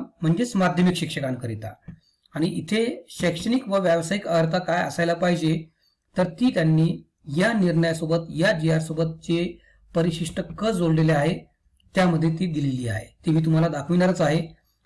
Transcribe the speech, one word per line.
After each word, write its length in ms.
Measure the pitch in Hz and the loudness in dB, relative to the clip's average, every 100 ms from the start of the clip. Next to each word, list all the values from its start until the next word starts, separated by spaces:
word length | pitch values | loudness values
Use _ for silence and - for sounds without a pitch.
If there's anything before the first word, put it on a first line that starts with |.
| 262 _ | -4 _
म्हणजेच 340 | 160 170 240 196 | 0 2 0 2
माध्यमिक 400 | 180 165 180 175 | 2 4 2 2
शिक्षकांकरिता. 800 | 156 151 135 123 113 104 101 - - - _ _ _ 147 | -4 -4 -4 -4 -6 -8 -12 -14 -20 -20 _ _ _ -4
आणि 120 | 165 | -2
इथे 580 | 175 - 214 233 339 - | -2 -2 -2 -2 -4 -14
शैक्षणिक 600 | - 175 165 220 254 202 | -4 -2 -2 -2 -2 0
व 100 | 196 | 0
व्यावसायिक 480 | 180 165 160 202 - | 2 2 0 -4 0
अर्हता 300 | 165 160 180 | 0 2 0
काय 260 | 170 175 | 0 -2
असायला 300 | - - 170 | -2 -2 -2
पाहिजे, 520 | 170 - 170 160 165 - _ _ _ _ - | 0 0 2 0 -2 -4 _ _ _ _ -2
तर 60 | |
ती 300 | 180 - 247 | -2 0 0
त्यांनी 560 | 220 160 160 165 - - _ - 143 | 2 2 4 2 0 -10 _ -6 -2
या 160 | 214 | 0
निर्णयासोबत, 640 | 220 175 160 165 160 160 165 165 | 2 2 2 0 0 -2 -2 -2
या 220 | 147 190 | 0 2
जीआर 280 | 165 160 160 | 2 2 0
सोबत 240 | 160 156 160 160 | -2 -4 -4 -4
जे 360 | - 170 180 - _ _ _ 170 | -4 -2 -2 -8 _ _ _ 0
परिशिष्ट 460 | 170 165 170 - | 0 -2 -6 -6
क 240 | - 160 214 | -8 -4 -2
जोडलेले 460 | 190 165 160 160 | 0 2 4 4
आहे 400 | 147 151 190 - _ _ _ _ 190 | 4 2 -2 -8 _ _ _ _ 0
त्यामध्ये 340 | 180 160 160 160 | 2 2 0 0
ती 60 | 185 | -2
दिलेली 360 | 147 139 127 117 | -2 -2 -2 -4
आहे, 300 | 104 - _ - | -6 -8 _ 0
ती 60 | |
मी 140 | 156 160 | 2 4
तुम्हाला 220 | 160 165 | 2 2
दाखविणारच 540 | 147 143 180 185 180 | -2 0 2 2 2
आहे. 340 | 151 160 160 - _ _ | 0 0 -4 -12 _ _